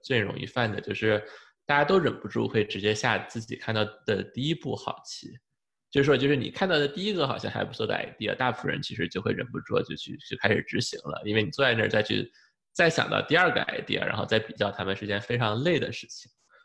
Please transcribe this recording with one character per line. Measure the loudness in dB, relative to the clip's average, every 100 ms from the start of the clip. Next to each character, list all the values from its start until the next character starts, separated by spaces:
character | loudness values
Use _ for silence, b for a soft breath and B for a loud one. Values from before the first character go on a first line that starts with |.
最 | 0 2
容 | 2 -4
易 | -6
犯 | -2 0
的 | -2
就 | -4
是 | 0 2 2 B B B B 2
大 | 4
家 | 6
都 | 6
忍 | 4 -2
不 | -4
住 | -2 0
会 | 2 0
直 | 0
接 | 0
下 | 2 2 0
自 | -2 -10
己 | -10 -10
看 | -2
到 | 0 0 -4 -2
的 | -2
第 | -2 -4
一 | -2
步 | -2 -4 -6
好 | -6 -8 -12
棋， | -16 -14 -18 _ _ _ _ _
就 | 2
是 | 4
说 | 6
就 | 4
是 | 2
你 | 0
看 | -2 2
到 | 2
的 | 2
第 | -2 -2
一 |
个 | 0 0
好 | -2
像 | -4
还 | -4
不 | -4
错 | -4 -2
的 | -2
idea， | -4 -4 -4 0
大 | 0
部 | 0
分 | -4
人 | -4
其 | -4
实 | -4 -4
就 | -2
会 | -2
忍 | -2 -4
不 | -8
住 | -2 -2
就 | 0 -8
去， | -10 -12
去 | -10 -2
开 | 2
始 | 2
执 | 0 -2
行 | -4 -6 -8
了， | -8 0
因 |
为 | 0
你 | 0
坐 | 2
在 | 2
那 | 2
儿 | 2
再 | 2
去 | 2 0 -2 b b b _
再 | 2 4
想 | 4 2
到 | 2
第 | 4 4
二 | 4
个 | 2
idea， | -2 -4 -4 -2 0
然 | -2
后 | 2
再 | 2
比 | 0 -2
较 | -2
他 | -2
们 | -4
是 | -4 -2
件 | -4
非 | -2 0
常 | 2 2
累 | 2 2
的 | 0
事 | -6 -12
情。 | -18 -20 _ _ b